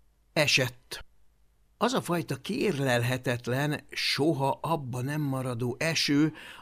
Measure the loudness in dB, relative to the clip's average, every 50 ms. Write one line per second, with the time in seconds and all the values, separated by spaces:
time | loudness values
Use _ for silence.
0 | _ _ _ _ _ _ 0 0 2 4 4 4 2 0 -2 -8 -16 -14 -14 -14
1 | -14 -16 -20 -20 -20 -20 _ _ _ _ _ _ _ _ _ -2 0 0 2 0
2 | 0 0 -2 -2 -2 -4 -6 -6 -6 -4 -2 0 0 0 0 2 2 2 2 2
3 | 2 2 0 0 0 -2 -2 -2 -2 -2 -2 0 0 0 -2 -2 -6 -8 -6 -4
4 | -2 0 0 2 2 2 2 2 0 0 -2 -2 -2 -2 -2 -2 -2 -4 -4 -4
5 | -4 -4 -2 -2 -2 0 0 -2 -2 -2 -2 -2 -2 -2 -2 -2 -2 0 0 2
6 | 2 4 4 6 4 4 2 -2 -12 -18 -18 -8